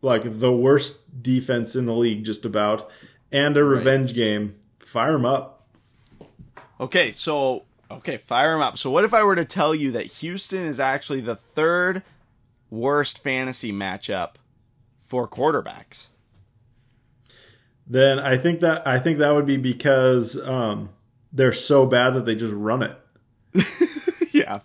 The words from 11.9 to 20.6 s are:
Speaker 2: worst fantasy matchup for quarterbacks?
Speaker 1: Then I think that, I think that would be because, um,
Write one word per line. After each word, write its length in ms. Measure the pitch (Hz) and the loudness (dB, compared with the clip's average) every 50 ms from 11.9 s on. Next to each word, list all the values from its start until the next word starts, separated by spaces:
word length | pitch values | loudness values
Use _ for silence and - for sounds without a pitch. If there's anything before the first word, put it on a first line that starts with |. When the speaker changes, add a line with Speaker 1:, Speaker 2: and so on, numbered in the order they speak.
| 185 185 - _ _ _ _ _ _ _ _ _ _ _ _ _ | -2 -4 -8 _ _ _ _ _ _ _ _ _ _ _ _ _
Speaker 2:
worst 520 | - 110 117 135 143 147 143 135 - - | -10 -4 -2 0 0 0 0 -2 -6 -8
fantasy 520 | - 143 131 131 131 131 127 - - 117 101 | -6 -6 -4 -4 -4 -6 -8 -8 -8 -6 -6
matchup 600 | 98 98 95 92 98 - - 104 92 87 - _ _ _ _ _ _ _ _ _ _ _ _ _ _ | -6 -6 -6 -8 -8 -8 -6 -6 -4 -6 -6 _ _ _ _ _ _ _ _ _ _ _ _ _ _
for 260 | _ - - 127 120 120 | _ -8 -6 -6 -6 -6
quarterbacks? 840 | - - 127 156 156 135 - - - - - _ - - - - _ _ _ _ _ _ - _ _ _ _ _ _ _ _ _ _ _ _ _ _ _ _ _ - - - _ _ _ _ _ _ _ _ - | -6 -2 -2 0 0 0 -4 -6 -14 -18 -20 _ -18 -18 -18 -18 _ _ _ _ _ _ -20 _ _ _ _ _ _ _ _ _ _ _ _ _ _ _ _ _ -20 -20 -20 _ _ _ _ _ _ _ _ -2
Speaker 1:
Then 320 | 123 127 135 139 135 135 | 4 6 6 6 6 2
I 180 | 139 139 131 131 | 0 0 0 2
think 220 | 131 170 170 165 | 2 0 0 2
that, 260 | 175 165 160 151 - 143 | 2 2 2 0 0 0
I 120 | 127 127 | 0 0
think 180 | 131 165 165 143 | 2 0 2 2
that 140 | 151 147 147 | 4 4 4
would 120 | 147 147 139 | 2 2 2
be 100 | 139 135 | 0 0
because, 840 | 127 131 120 123 - 147 139 131 127 131 127 127 117 113 - - - 131 | 0 -2 -4 -2 2 2 4 4 4 4 4 2 0 -2 -6 -10 -8 -6
um, 420 | 131 127 | -4 -4